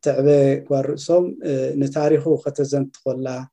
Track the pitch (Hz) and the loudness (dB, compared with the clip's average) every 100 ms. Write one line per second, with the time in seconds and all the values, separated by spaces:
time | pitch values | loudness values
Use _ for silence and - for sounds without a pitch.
0 | 147 131 139 143 139 139 - 135 135 - | 0 2 4 6 4 2 -2 -2 -2 -6
1 | - 175 180 - 165 135 131 143 139 151 | 2 2 2 -4 -4 -4 -2 -2 -2 0
2 | 147 156 151 151 - 139 139 143 135 - | 2 2 2 -2 -2 -4 -2 -2 -4 -6
3 | - 127 131 127 131 | -8 -6 -6 -8 -12